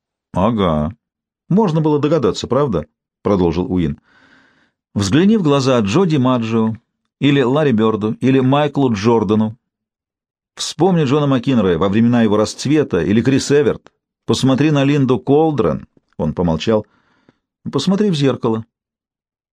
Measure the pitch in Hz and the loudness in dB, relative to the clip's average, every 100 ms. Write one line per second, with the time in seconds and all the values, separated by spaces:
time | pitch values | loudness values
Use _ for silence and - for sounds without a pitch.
0 | _ _ _ 87 104 113 92 76 76 - | _ _ _ -4 -2 0 0 0 -4 -8
1 | _ _ _ _ - 185 214 156 156 151 | _ _ _ _ -2 0 0 0 0 0
2 | 143 156 110 - - 123 143 85 - _ | 0 0 0 -2 -4 -2 -2 -4 -6 _
3 | _ _ 95 101 87 80 92 92 78 73 | _ _ -2 0 0 -2 -2 -2 -2 -6
4 | _ _ _ _ _ _ _ _ _ 107 | _ _ _ _ _ _ _ _ _ -6
5 | 95 127 196 220 156 143 131 123 101 135 | -2 2 2 2 2 0 2 0 0 0
6 | 190 151 127 127 110 113 110 110 _ _ | 0 0 0 -2 -2 -2 -2 -6 _ _
7 | _ _ 139 139 120 139 151 110 110 107 | _ _ 0 2 2 0 0 2 0 0
8 | 107 117 123 131 127 143 147 143 131 104 | -4 -2 0 2 2 2 0 0 -2 0
9 | 110 113 98 107 107 107 _ _ _ _ | 0 2 2 0 -2 -6 _ _ _ _
10 | _ _ _ _ _ - - - 180 175 | _ _ _ _ _ -12 -12 -2 0 2
11 | 139 151 147 131 123 123 95 82 98 104 | 2 0 0 0 0 0 2 0 0 2
12 | 117 120 113 104 107 - 123 151 131 90 | 2 2 2 2 0 -4 -2 0 0 -2
13 | 82 110 127 131 - 143 127 - _ _ | 0 0 2 0 0 0 0 -2 _ _
14 | _ _ - 120 131 123 151 143 135 147 | _ _ -4 0 0 2 2 2 0 0
15 | 127 127 - 143 160 143 82 69 - _ | 0 0 0 2 2 0 -2 -4 -8 _
16 | _ - 78 71 85 80 - 107 - _ | _ -6 -6 -2 -2 -2 0 -2 -2 _
17 | _ _ _ _ _ _ - 139 185 196 | _ _ _ _ _ _ -8 -4 -2 0
18 | 208 156 139 120 123 110 110 _ _ _ | 0 0 -2 -2 -4 -4 -8 _ _ _
19 | _ _ _ _ _ | _ _ _ _ _